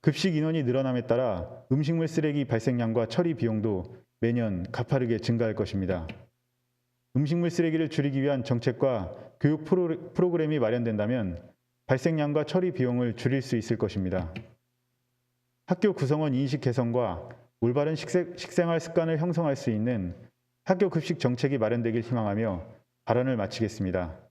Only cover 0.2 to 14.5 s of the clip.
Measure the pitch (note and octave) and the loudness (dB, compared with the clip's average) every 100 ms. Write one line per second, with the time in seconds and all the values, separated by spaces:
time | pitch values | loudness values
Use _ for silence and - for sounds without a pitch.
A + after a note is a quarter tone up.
0.2 | G3 D#3 D#3 E3 B2 B2+ C3+ B2 A#2+ A#2 | 0 2 2 2 2 2 2 -2 0 2
1.2 | B2+ F2+ - - - C3 D3+ E3 D#3+ E3 | 2 -2 -6 -12 -2 0 2 0 0 0
2.2 | D3+ D3 C3 A2+ C3+ B2 A2+ A2+ A2 - | 0 0 0 0 0 0 0 0 0 0
3.2 | E3+ D#3+ A#2 A2 A2 F#2+ E2 - _ _ | 0 0 0 0 0 -2 -4 -14 _ _
4.2 | A#2 A#2+ A2+ F2+ F#2 - A#2 C#3 B2 A2+ | 0 2 0 -2 -6 -6 0 0 2 0
5.2 | - A#2 A2+ G#2+ G2+ G2 F2+ F2+ E2 - | 0 2 0 0 -2 -2 -2 -2 -4 -12
6.2 | - _ _ _ _ _ _ _ _ B2+ | -18 _ _ _ _ _ _ _ _ -2
7.2 | D3 E3+ E3+ E3+ E3 D#3+ D#3+ - C#3+ C3+ | 0 0 0 2 2 2 0 0 0 0
8.2 | C#3 C#3 A#2 B2+ C3 A#2+ C3+ A#2+ F2+ - | 0 0 0 0 0 2 0 0 -4 -10
9.2 | - _ C#3+ D3+ D#3 F#3 F3 D#3+ - - | -18 _ 2 2 0 2 2 -2 -4 0
10.2 | F3+ E3+ D#3 D3+ A2 A#2+ A#2 G#2+ G#2 B2+ | 2 2 2 2 2 2 0 0 0 0
11.2 | F#2+ E2 - _ _ _ - C3+ E3 D#3+ | -2 -6 -12 _ _ _ -2 2 2 0
12.2 | D3 D3 D3 F#3 F3+ C3 B2 B2 A#2+ G#2+ | 0 0 0 0 0 0 0 2 0 0
13.2 | C3 C3+ B2+ A#2 G#2+ A2+ G#2 G2 F#2 F#2 | 0 0 0 -2 0 -2 -2 -2 -2 -2
14.2 | E2+ E2 - | -4 -10 -16